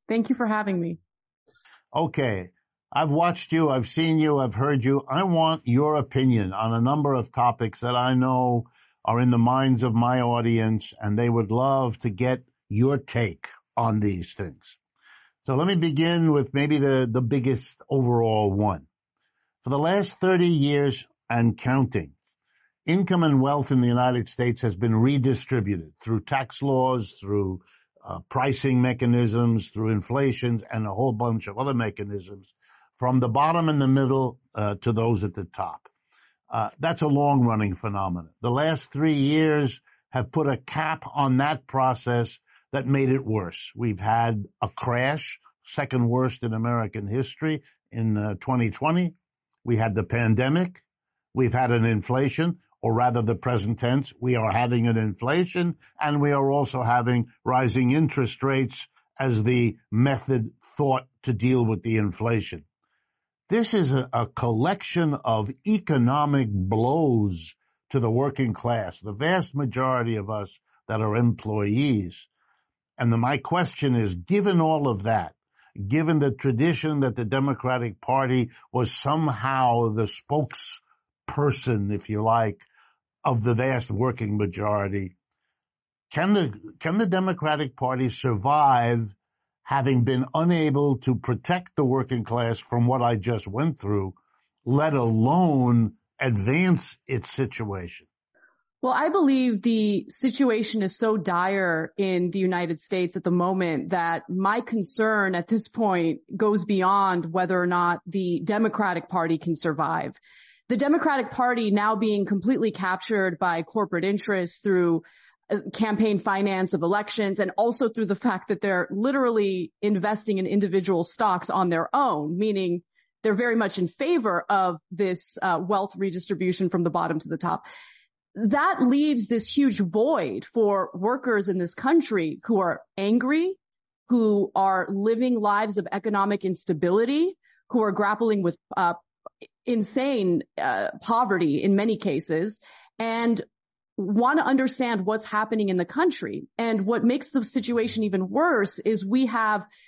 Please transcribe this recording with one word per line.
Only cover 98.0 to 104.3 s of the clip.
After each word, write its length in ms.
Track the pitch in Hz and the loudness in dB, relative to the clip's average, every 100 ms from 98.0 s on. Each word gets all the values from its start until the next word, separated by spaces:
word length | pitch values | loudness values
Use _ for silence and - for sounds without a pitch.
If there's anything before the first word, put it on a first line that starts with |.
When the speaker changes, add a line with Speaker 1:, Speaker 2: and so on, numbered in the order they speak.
| - _ _ _ _ _ _ _ | -20 _ _ _ _ _ _ _
Speaker 1:
Well, 120 | 247 | -4
I 160 | - 311 | 0 0
believe 520 | 359 294 269 254 214 | 2 4 4 2 0
the 440 | 233 226 214 202 - | 0 2 2 0 -2
situation 760 | - 269 - 269 220 220 220 | -4 -2 2 2 2 0 -2
is 140 | 190 - | -2 0
so 200 | 220 220 | 0 0
dire 760 | 170 175 185 196 185 160 160 - | 0 0 0 0 0 0 -2 -4
in 320 | 190 180 180 | 0 0 0
the 80 | 190 | 0
United 400 | 185 180 175 165 | 0 0 -2 -6
States 380 | - 185 180 180 | -4 -2 -2 -2
at 80 | |
the 60 | 175 | 0
moment 560 | 175 180 190 175 151 170 | 0 2 0 -2 -2 -2
that 320 | 180 170 165 - | -2 -2 -4 -6